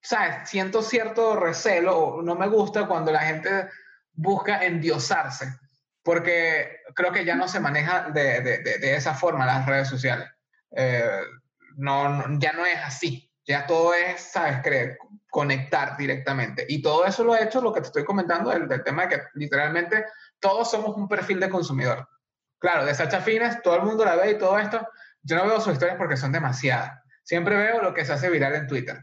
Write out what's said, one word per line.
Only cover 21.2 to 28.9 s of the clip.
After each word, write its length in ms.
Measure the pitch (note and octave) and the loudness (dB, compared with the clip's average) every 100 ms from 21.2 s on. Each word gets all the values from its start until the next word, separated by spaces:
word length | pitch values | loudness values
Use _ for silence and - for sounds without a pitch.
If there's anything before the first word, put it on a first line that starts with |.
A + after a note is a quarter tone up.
| - F#3 | -2 -2
de 80 | F#3+ | 0
consumidor. 560 | F#3+ D#3+ C3+ B2+ A#2 - _ _ _ _ _ | 0 -2 -2 -2 -2 -6 _ _ _ _ _
Claro, 260 | F3+ E3+ | 0 2
de 100 | C#3 | 2
Sacha 260 | D3 D#3+ F#3+ | 0 0 0
Fitness, 420 | G3+ A3 A#3 A#3 | 2 2 2 0
todo 140 | F3+ F3 | 2 4
el 60 | |
mundo 220 | G3 A3 | 2 2
la 120 | G#3 E3+ | 4 4
ve 160 | G3 | 4
y 60 | G#3 | 2
todo 200 | F#3+ G3+ | 4 2
esto. 280 | G#3 A3+ A3 - - _ | 2 -4 -6 -16 -20 _
Yo 140 | C#3+ E3 | -2 2
no 100 | G3 | 2
veo 140 | A3 | 2
sus 120 | G#3 | 2
historias 220 | D3 F3 F#3 | 2 0 0
porque 200 | E3+ C#3 | -2 -2
son 160 | C#3 | 0
demasiadas. 600 | D#3+ D3 B2 C#3 B2 G2+ - _ _ | 0 -2 -2 0 0 -2 -12 _ _
Siempre 340 | - E3+ F3 G#3 | -4 0 2 2
veo 240 | G#3 A#3 | 2 2
lo 140 | F#3+ | 0
que 100 | F3 | -2
se 80 | D3+ | -2
hace 160 | D3+ F3+ | 0 2
viral 260 | E3 C3+ | 2 2
en 120 | D3+ C#3 | 0 -2
Twitter. 360 | C3+ A#2 | -4 -6